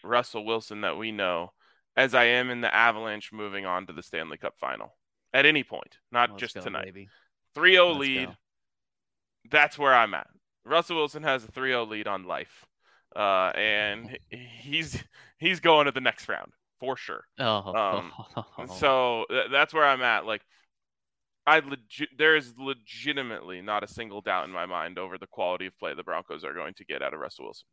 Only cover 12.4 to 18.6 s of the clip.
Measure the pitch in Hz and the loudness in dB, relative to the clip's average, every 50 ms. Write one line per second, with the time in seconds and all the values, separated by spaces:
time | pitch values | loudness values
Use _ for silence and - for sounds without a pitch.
12.4 | 71 - - - - _ _ _ _ _ _ _ _ _ - - 104 98 98 92 | -8 -10 -18 -20 -20 _ _ _ _ _ _ _ _ _ -6 -2 0 2 4 4
13.4 | 92 90 - - 107 107 104 104 104 104 101 110 117 - 131 - _ - - 120 | 2 2 0 0 0 0 2 0 0 -2 -4 -6 -10 -14 -16 -18 _ -18 -20 -18
14.4 | 123 120 117 117 - 139 143 165 160 147 - - - _ _ - - - _ - | -18 -18 -20 -18 -12 -8 -6 -6 -6 -6 -8 -10 -12 _ _ -20 -20 -20 _ -2
15.4 | 156 175 190 160 - 170 160 151 147 139 127 131 127 123 - - - - 98 - | -2 0 0 2 6 6 8 8 6 4 2 0 0 0 -2 -2 -4 -8 -8 -8
16.4 | - - _ _ _ _ _ - 127 127 131 - - - - - - _ _ - | -10 -12 _ _ _ _ _ -10 -8 -6 -6 -6 -8 -12 -12 -12 -14 _ _ -4
17.4 | 135 117 107 104 95 98 92 110 107 98 92 98 87 85 - - - - - 120 | 0 0 0 0 -2 -2 -2 -2 0 0 0 -2 -4 -8 -14 -18 -18 -14 -12 -12
18.4 | 110 - - - | -12 -12 -12 -16